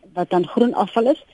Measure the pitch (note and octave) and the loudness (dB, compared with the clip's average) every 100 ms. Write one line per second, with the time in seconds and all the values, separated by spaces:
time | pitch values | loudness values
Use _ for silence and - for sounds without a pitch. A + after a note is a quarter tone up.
0 | - F3+ F3 F3+ F3+ - A#3+ - G3 - | -14 -8 -2 -2 0 0 0 0 -2 0
1 | A#3+ D#4+ _ | 0 0 _